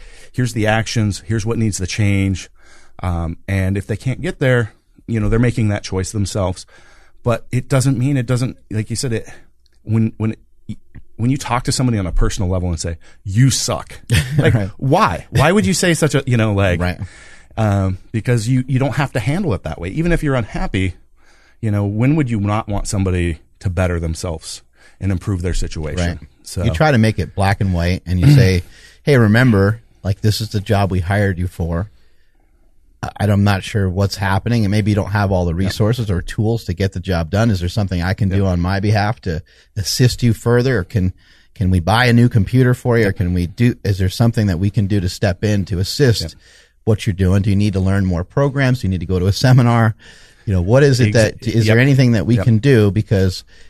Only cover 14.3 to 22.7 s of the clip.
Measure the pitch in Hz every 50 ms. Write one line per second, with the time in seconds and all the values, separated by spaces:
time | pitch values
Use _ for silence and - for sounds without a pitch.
14.3 | 147 151 180 160 117 110 98 101 - - 135 131 156 190 220 120 - - - -
15.3 | - - 131 165 190 214 185 190 180 - 190 175 165 - 165 139 - 135 - 127
16.3 | 123 117 110 110 101 98 98 92 87 80 87 90 85 - 95 - - - - -
17.3 | - - - - - 113 110 104 98 101 95 95 95 - - - - 110 - 127
18.3 | 120 117 107 123 131 127 127 - 143 123 135 143 107 151 143 131 - 123 95 139
19.3 | 147 196 208 151 95 82 - 78 76 - 82 95 101 151 165 175 165 - 156 143
20.3 | 135 123 107 - - 170 190 - - 95 95 92 - - - _ _ _ _ _
21.3 | _ _ _ _ _ _ 117 107 104 101 101 101 104 107 123 139 151 160 139 117
22.3 | 117 101 101 101 104 113 - -